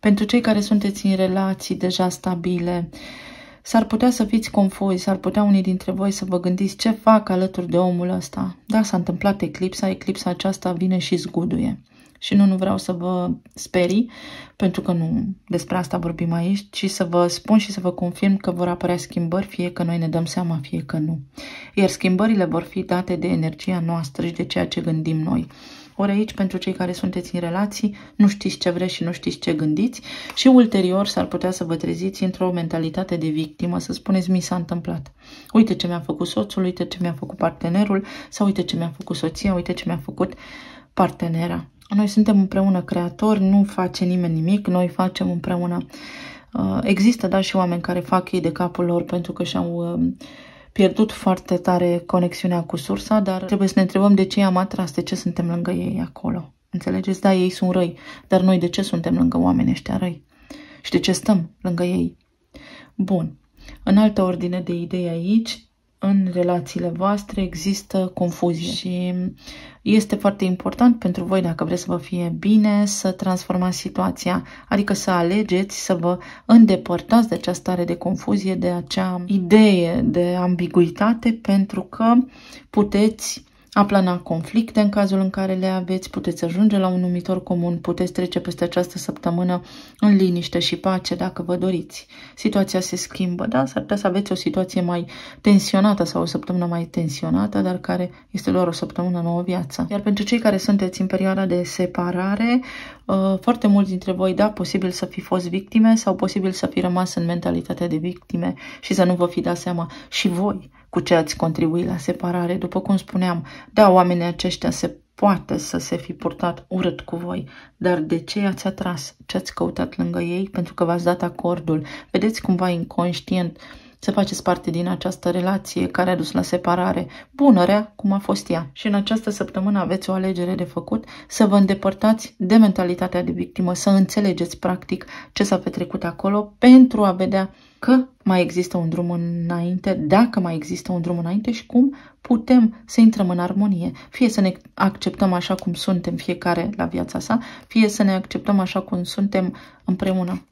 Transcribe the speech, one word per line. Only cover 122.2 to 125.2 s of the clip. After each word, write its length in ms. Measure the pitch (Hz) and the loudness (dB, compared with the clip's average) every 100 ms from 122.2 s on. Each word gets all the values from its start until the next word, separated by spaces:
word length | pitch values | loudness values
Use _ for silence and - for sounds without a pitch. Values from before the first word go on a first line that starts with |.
| 208 220 | 0 -2
cumva 260 | - 180 185 | -2 0 0
inconștient 880 | 175 170 - 175 170 - 185 170 - - - - _ | -2 -4 -2 -2 -4 -4 -2 -2 -8 -20 -20 -20 _
să 120 | - | -4
faceți 320 | 196 196 196 | 0 0 -2
parte 280 | - 175 - | -2 -2 -2
din 180 | 165 175 | -4 -4
această 420 | 185 185 185 | -4 -6 -4